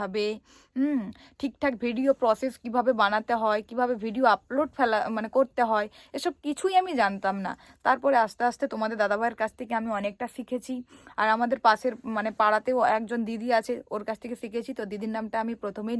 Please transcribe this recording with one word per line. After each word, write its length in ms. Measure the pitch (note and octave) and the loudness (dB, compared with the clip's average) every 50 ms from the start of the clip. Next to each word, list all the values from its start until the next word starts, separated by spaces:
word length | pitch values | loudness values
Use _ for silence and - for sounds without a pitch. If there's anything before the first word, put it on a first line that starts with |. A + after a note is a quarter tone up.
হবে, 240 | G#3 F#3+ F#3+ G#3+ G#3 G#3 G#3+ G#3+ _ _ - - _ _ - | -4 -4 -4 -2 -2 -2 -4 -6 _ _ -20 -20 _ _ -4
হুম, 240 | B3+ C4+ D4 D4 C4 G#3 F#3 - - - - _ - | -2 0 0 0 -2 -4 -6 -10 -16 -20 -20 _ -8
ঠিকঠাক 360 | - C#4 - - - C#4+ B3+ G3 - | -8 -8 -6 -2 -2 -2 -2 -2 -4
ভিডিও 260 | A#3+ A#3 A3 C4 C#4 C4+ - - | -4 -2 0 2 2 2 4 4
প্রসেস 300 | A3+ A3 G#3+ - C4 A#3 - - | 2 2 2 0 -6 -6 -6 -10
কিভাবে 300 | A#3+ A3 B3 A3+ A#3+ B3+ A3 G#3+ | -4 -2 0 2 2 4 4 4
বানাতে 320 | G3+ G#3 G#3+ A3 - A#3+ A3+ A3 | 4 2 0 0 0 -2 0 2
হয়, 180 | A3 G#3 G#3+ G#3+ - | 2 0 0 -2 -4
কিভাবে 260 | A#3 A#3+ B3 B3 B3 A3 G3 | -4 -2 0 0 0 -2 -4
ভিডিও 200 | A3+ G3+ B3 C4 A#3 G#3 | -6 -2 2 4 4 4
আপলোড 360 | F#3+ _ - B3 C4+ D#4 D4 - - | 4 _ -4 -2 -2 -2 -2 0 0
ফেলা, 200 | C4+ A#3 A3 G#3+ - - A3+ | 0 2 2 2 0 0 -4
মানে 120 | A3 G#3+ A3 - | -4 -4 -2 2
করতে 260 | C4 C4+ B3+ - - B3 A3+ | 2 2 2 2 0 0 2
হয়, 160 | A3 G#3+ G#3 G#3+ _ - - - - | 2 0 0 -2 _ -18 -18 -10 -8
এসব 160 | C#4+ - F4 - _ - | -4 -4 -4 -6 _ -6
কিছুই 280 | C#4+ D4 - - F#4+ F#4+ F#4 F#4 | -6 -6 -2 -2 2 4 2 2
আমি 100 | F#4 E4 B3 A3 | 2 2 2 2
জানতাম 340 | G3 G3 G3 - F#3+ F#3+ G3 F#3+ | 0 0 0 -2 -2 -2 -2 -4
না। 60 | F#3 - - - - - _ - | -6 -8 -10 -14 -20 -14 _ 2
তারপরে 300 | - B3+ B3 B3+ C#4 C4+ A#3+ A3 | 2 2 2 4 4 4 4 4
আস্তে 160 | G#3 - - A#3 A#3+ | 2 0 -2 -2 -2
আস্তে 140 | A#3 - C#4 C4+ - | 0 0 -4 -4 -2
তোমাদের 220 | A3 A3 A3 A3+ G#3+ G#3+ | -2 -4 -2 0 0 0
দাদাভাইয়ের 340 | G3+ G3+ G#3 A3+ A#3+ A3+ - A3 | 2 2 0 0 -2 -2 -2 -6
কাছ 80 | A3 G#3+ - | -6 -6 -8
থেকে 140 | B3+ G#3+ A#3 A3+ | -10 -6 -4 -4
আমি 100 | A3+ A#3 A3 G3+ | -4 -4 -4 -4
অনেকটা 260 | G3+ G3+ G3+ - B3 A#3 - | -4 -4 -6 -6 -10 -10 -8
শিখেছি। 380 | - A#3 - B3+ B3 - - C4 B3 B3 _ - - - - - - | -10 -10 -6 -6 -8 -6 -6 -8 -10 -10 _ -18 -20 -20 -12 -4 0
আর 60 | G#3 A3 A3 | 2 2 2
আমাদের 220 | A3 A#3+ A#3+ C4+ - - | 2 2 0 0 4 6
পাশের, 260 | A#3+ G#3+ G#3+ - B3+ A3+ - - A3+ A3+ | 6 6 6 2 -4 -4 -4 -6 -6 -4
মানে 140 | G#3+ G#3 A3 G#3+ - | -4 -4 -4 0 2
পাড়াতেও 380 | A3 G#3+ G#3+ G#3+ G#3+ - B3+ B3+ A3+ A#3+ G#3+ | 4 4 4 2 2 0 2 2 4 4 4
একজন 240 | A3 A3+ G3+ A#3 A#3+ A3+ G#3+ | 2 0 -2 -4 -4 -2 -2
দিদি 200 | A3+ A3 A3 A#3+ A#3+ A3+ | -4 -4 -2 0 0 0
আছে, 140 | A3 - B3 A#3 - - - | 2 0 -6 -6 -6 -8 -8
ওর 80 | G#3+ G#3 A3 | -8 -6 -6
কাছ 80 | A3 G#3 - | -8 -8 -8
থেকে 140 | A#3+ B3 - - | -12 -10 -10 -10
শিখেছি। 280 | G#3+ G3+ A#3 A3 - C4+ - | -8 -8 -8 -8 -8 -8 -8
তো 40 | A3 G3 | -8 -8
দিদির 220 | G3+ G#3 G#3 A3+ A3 | -8 -6 -6 -6 -6
নামটা 200 | A3 A3+ G#3+ - A3+ A3 | -6 -6 -4 -4 -4 -4
আমি 100 | A3+ A#3 A3 - | -4 -6 -6 -8
প্রথমেই 360 | G3+ F#3 - G#3 A3 A#3+ | -8 -8 -6 -6 -4 -4